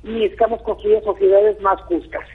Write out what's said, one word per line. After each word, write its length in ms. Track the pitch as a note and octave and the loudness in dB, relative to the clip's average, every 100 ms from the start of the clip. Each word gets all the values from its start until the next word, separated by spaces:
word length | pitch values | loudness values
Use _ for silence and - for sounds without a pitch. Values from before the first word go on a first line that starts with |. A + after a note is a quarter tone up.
ni 200 | G3+ A3+ | -8 -4
estamos 380 | G#3 - A3+ A3+ | -4 0 0 0
construyendo 500 | - G3 G#3 G#3+ G#3 | -8 -6 0 0 0
sociedades 480 | F#3 F#3+ G3 G#3+ G#3 | 0 4 4 4 0
más 220 | G3 F#3 | -2 -2
justas. 420 | - E3 - - - | -4 -6 -6 -14 -14